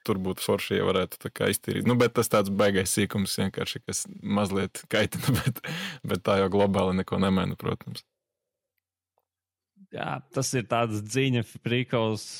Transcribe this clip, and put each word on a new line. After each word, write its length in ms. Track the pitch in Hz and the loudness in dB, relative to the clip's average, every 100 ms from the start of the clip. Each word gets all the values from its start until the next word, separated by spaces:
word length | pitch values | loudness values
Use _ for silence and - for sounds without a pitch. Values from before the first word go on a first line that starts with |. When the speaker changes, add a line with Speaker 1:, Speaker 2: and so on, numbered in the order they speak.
Speaker 1:
tur 160 | - 98 | -2 -2
būtu 240 | 92 90 | -2 -2
forši, 380 | - 101 - 98 | 0 0 0 0
ja 40 | 95 | 2
varētu 320 | 92 90 - | 2 0 -6
tā 80 | - | -10
kā 160 | - 101 | -2 0
iztīrīt. 400 | 101 - 104 110 | 0 -2 -2 2
Nu, 80 | |
bet 160 | 123 120 120 | 4 4 2
tas 100 | 110 | 2
tāds 240 | 110 98 | 2 2
baigais 400 | 98 104 98 92 | 2 2 2 0
sīkums 460 | - 98 104 98 - | 0 0 0 -2 -2
vienkārši, 400 | 98 - 98 - - | -2 -4 -6 -8 -6
kas 140 | - 98 - | -8 -8 -8
mazliet 640 | 104 101 101 98 95 - - | -2 0 0 0 -4 -8 -2
kaitina, 400 | 107 107 - - | 0 0 0 0
<laughs> 40 | 123 | 2
bet, 220 | 131 - - 165 190 - | 0 -4 -6 -8 -10 -8
bet 220 | - 95 - | -6 -2 0
tā 140 | 98 | 2
jau 80 | 95 | 4
globāli 460 | 101 101 98 95 92 | 4 4 4 2 0
neko 220 | - 95 | 0 0
nemaina, 320 | 98 95 92 | 2 2 0
protams. 480 | 95 - - - - - _ _ _ _ _ _ _ _ _ _ _ _ _ _ _ _ 196 190 | -4 -4 -6 -8 -14 -16 _ _ _ _ _ _ _ _ _ _ _ _ _ _ _ _ _ -14
Speaker 2:
Jā, 220 | - - 135 - | -10 -6 -8 -6
tas 160 | 139 131 | -4 -2
ir 100 | 131 101 | -2 0
tāds 360 | 117 117 107 | 0 2 -2
dziņa 380 | 104 131 135 123 | -2 0 2 2
f-, 140 | 110 - | -2 -6
prikals. 600 | 113 120 123 120 110 107 - | -2 0 0 0 0 -2 -6